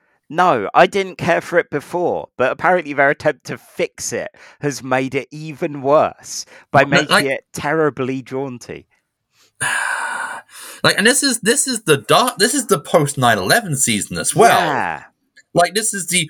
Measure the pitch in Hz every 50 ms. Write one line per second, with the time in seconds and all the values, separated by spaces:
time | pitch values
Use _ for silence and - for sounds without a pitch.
0 | _ _ _ _ _ _ 143 170 180 180 147 117 98 87 - 151 175 190 - 202
1 | 190 190 165 - - 175 170 170 - - 170 170 - - - 147 - - - 175
2 | 175 143 101 80 - - _ - 123 127 - - - 165 185 180 156 143 143 139
3 | 139 139 151 - - 151 147 - _ - 139 117 - _ _ - 175 - - -
4 | - - 123 104 80 - - _ - - - _ - 147 131 120 117 131 127 131
5 | 135 131 135 139 123 - 143 151 156 160 147 120 180 160 143 143 127 135 147 156
6 | 120 87 - - - - - - - - - - - _ - 139 139 143 139 156
7 | 151 143 175 202 - 135 131 - - _ _ - 156 147 151 160 156 147 117 135
8 | 131 123 135 135 123 - 131 131 139 135 123 120 - - 82 76 - _ _ _
9 | _ _ _ _ _ _ _ _ _ _ _ _ - - - - - - - -
10 | - - - - - - - - - _ - - - - - - - 160 156 -
11 | 196 233 277 - - 277 240 - - 202 247 277 - 269 254 - - 160 147 123
12 | 104 - 156 175 240 254 - - 196 240 - 285 226 - 196 160 - - - 175
13 | 151 139 - - 123 120 110 104 92 107 165 233 233 180 143 127 - - 113 98
14 | 87 - 87 82 80 - - 156 - - - 190 180 160 139 120 98 87 80 69
15 | - - _ _ _ _ _ - _ _ _ 165 175 170 180 214 220 220 - 196
16 | 165 147 170 180 165 -